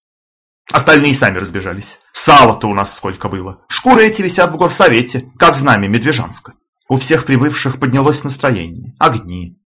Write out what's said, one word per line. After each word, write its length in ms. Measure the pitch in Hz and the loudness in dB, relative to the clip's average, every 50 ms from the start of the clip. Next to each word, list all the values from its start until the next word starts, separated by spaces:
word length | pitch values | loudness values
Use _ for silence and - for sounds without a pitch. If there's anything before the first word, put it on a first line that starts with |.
| _ _ _ _ _ _ _ _ _ _ _ _ _ - - | _ _ _ _ _ _ _ _ _ _ _ _ _ -4 -4
Остальные 420 | 151 135 151 160 147 147 147 131 | -2 2 4 4 4 4 2 0
сами 220 | 131 127 101 95 90 | 0 0 0 -2 -2
разбежались. 640 | 98 85 85 95 92 95 87 101 104 - - _ _ _ | -6 -6 -8 -8 -8 -8 -10 -10 -12 -16 -20 _ _ _
"Сало-то 560 | - - - - 151 143 131 113 107 - - 107 | -12 -4 2 6 6 8 6 6 4 0 -2 -2
у 60 | 101 | -2
нас 240 | 98 98 - - - | -2 -4 -4 -6 -10
сколько 320 | - 95 95 - - 98 | -10 -10 -10 -8 -10 -8
было. 320 | 95 95 90 95 95 - _ - | -8 -8 -10 -10 -14 -16 _ -8
Шкуры 360 | - - - 247 254 226 220 | -8 -2 2 4 6 6 4
эти 160 | 214 214 - | 4 2 -2
висят 300 | 190 180 175 - 180 170 | -4 -2 0 0 0 2
в 60 | 156 156 | 2 2
горсовете, 720 | 180 170 170 - 196 170 117 113 123 - - 127 - - - - | 0 0 2 2 2 4 4 2 0 -2 -6 -10 -10 -10 -2 2
как 160 | 170 170 147 | 2 2 2
знамя 320 | 135 135 143 117 104 98 98 | 2 2 0 2 2 0 0
Медвежанска". 640 | 104 117 110 143 151 123 87 85 - - - - - _ _ _ _ _ _ - | -2 0 0 0 -2 -2 -4 -8 -12 -18 -20 -20 -20 _ _ _ _ _ _ -4
У 80 | 127 135 | -4 -2
всех 280 | - - 160 156 - | -2 0 -2 0 0
прибывших 540 | - 135 123 135 151 147 - - 135 127 - | 0 0 0 0 0 -2 -4 -6 -6 -4 -4
поднялось 440 | - 127 117 139 135 147 151 147 - | -4 -2 0 0 2 0 0 -2 -4
настроение. 720 | 143 131 - - 139 120 92 82 82 85 - - - - - | -10 -8 -4 -2 -2 -2 -2 -6 -10 -14 -16 -18 -16 -6 -2
Огни, 600 | 156 160 123 107 95 87 87 90 90 87 - _ _ | 0 0 0 -2 -8 -10 -12 -12 -12 -14 -16 _ _